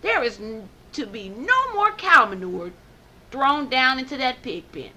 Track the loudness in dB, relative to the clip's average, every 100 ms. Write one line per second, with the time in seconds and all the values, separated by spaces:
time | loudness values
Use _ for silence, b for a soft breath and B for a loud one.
0 | 0 0 0 -4 -10 -12 -14 -20 -14 -10
1 | -8 -8 -10 -10 2 2 2 2 0 0
2 | 6 6 6 0 -6 -6 -8 -14 -20 -20
3 | -20 -20 -14 0 2 2 0 2 2 2
4 | -4 -4 -2 -4 -8 -10 -10 -14 -14